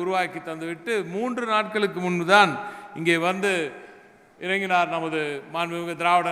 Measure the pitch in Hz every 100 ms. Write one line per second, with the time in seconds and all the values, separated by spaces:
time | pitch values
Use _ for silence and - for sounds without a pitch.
0 | 175 185 175 160 165 160 165 165 233 220
1 | 170 185 247 247 233 214 202 214 202 165
2 | 180 175 170 202 190 127 - - - 147
3 | 165 165 170 190 196 180 147 117 - -
4 | - - _ _ 180 196 190 180 170 165
5 | 160 156 151 143 - 160 170 170 170 160
6 | 170 175 170